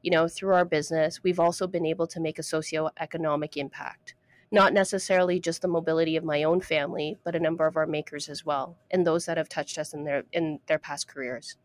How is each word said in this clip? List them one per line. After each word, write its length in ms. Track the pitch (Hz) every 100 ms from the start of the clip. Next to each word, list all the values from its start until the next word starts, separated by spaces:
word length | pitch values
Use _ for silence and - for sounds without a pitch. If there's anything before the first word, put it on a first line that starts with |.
you 80 | 180
know, 160 | 165 165
through 260 | - 190
our 120 | 180 175
business, 580 | 156 151 160 156 -
we've 160 | 185 175
also 260 | 170 170 180
been 200 | 180 160
able 200 | 160 165
to 120 | 170
make 180 | 160 156
a 60 |
socioeconomic 1120 | 156 160 156 156 156 - 160 165 160 147 151 143
impact. 560 | 139 - - - - - _ _ _
Not 220 | 208 190
necessarily 680 | 202 190 190 - 185 180 180
just 240 | 170 165
the 40 | 180
mobility 480 | 170 170 160 165 160
of 80 |
my 200 | 160 147
own 180 | 156 180
family, 560 | 180 156 143 175 151 214
but 120 | 170 170
a 40 |
number 260 | 160 160 156
of 100 | 160
our 120 | 156
makers 420 | 151 151 147 147
as 160 | 143 156
well, 320 | 143 143 170 _
and 160 | 185 170
those 180 | 165 170
that 120 | 165
have 120 | 156
touched 280 | - 143 -
us 160 | 151
in 100 | 151
their, 200 | 147 139 -
in 280 | 170 160 151 -
their 100 | 156
past 300 | - 143 -
careers. 480 | 143 123 123 - -